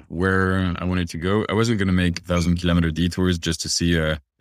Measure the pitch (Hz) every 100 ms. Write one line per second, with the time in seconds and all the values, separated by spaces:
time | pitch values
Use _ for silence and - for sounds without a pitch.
0 | - 80 92 95 92 95 92 82 90 90
1 | 85 85 87 104 101 101 117 110 95 92
2 | 90 85 - 87 87 87 87 87 85 78
3 | 87 90 92 87 85 82 80 - 87 85
4 | 78 76 - _